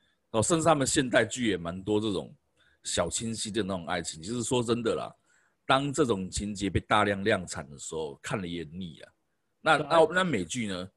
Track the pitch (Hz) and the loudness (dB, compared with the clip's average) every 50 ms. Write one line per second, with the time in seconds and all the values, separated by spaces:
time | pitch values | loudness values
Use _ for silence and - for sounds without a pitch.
0 | _ _ _ _ _ _ - 113 110 - 175 165 156 165 160 147 135 120 - 160 | _ _ _ _ _ _ 0 2 2 4 2 2 4 4 4 4 2 2 2 0
1 | 135 123 120 127 117 113 - 131 123 110 95 85 85 82 87 92 92 101 107 107 | 2 4 4 4 2 2 0 -2 0 0 0 0 -2 -6 -6 -6 -2 0 0 2
2 | 107 110 98 82 69 60 - _ _ _ _ _ _ _ _ _ - - - - | 2 0 -2 -4 -6 -8 -14 _ _ _ _ _ _ _ _ _ -8 -4 -2 -2
3 | 87 85 - - 117 113 113 107 - 113 98 113 101 92 98 90 82 73 90 90 | -2 -2 -2 -4 -4 -4 -6 -6 -6 -4 -2 -2 -2 -2 -2 -4 -4 -4 -4 -4
4 | 82 - - 80 80 95 120 123 113 - 131 123 120 110 117 117 117 110 90 69 | -4 -6 -10 -10 -8 -8 -6 -4 -2 0 0 0 2 2 0 0 2 0 -2 -2
5 | 58 52 - _ _ _ _ _ _ _ _ _ _ - 135 135 139 143 135 160 | -4 -8 -12 _ _ _ _ _ _ _ _ _ _ 4 4 4 4 0 0 0
6 | 151 117 110 95 95 90 - - 104 104 104 92 101 98 85 110 - - 120 107 | 2 2 2 0 -2 -4 -6 -6 -6 -6 -6 -2 -2 0 -2 -2 0 2 4 4
7 | 104 101 101 98 98 110 110 98 87 80 - - 71 69 71 67 - - 85 80 | 4 4 2 0 2 2 2 2 0 -6 -8 -10 -10 -12 -14 -14 -12 -8 -6 -6
8 | 80 73 67 - - - - 113 92 85 85 85 82 73 78 92 95 85 71 - | -6 -6 -8 -10 -10 -6 -6 -6 -4 -4 -6 -8 -8 -8 -10 -10 -10 -10 -12 -16
9 | - - _ _ _ _ _ _ _ _ _ _ - 156 160 143 151 143 160 165 | -20 -20 _ _ _ _ _ _ _ _ _ _ 2 2 4 4 2 2 4 6
10 | 160 160 170 180 190 175 147 101 87 82 - 123 113 104 95 87 90 98 _ | 6 6 4 2 2 2 2 0 -2 -2 -4 -4 -4 -4 -4 -6 -8 -10 _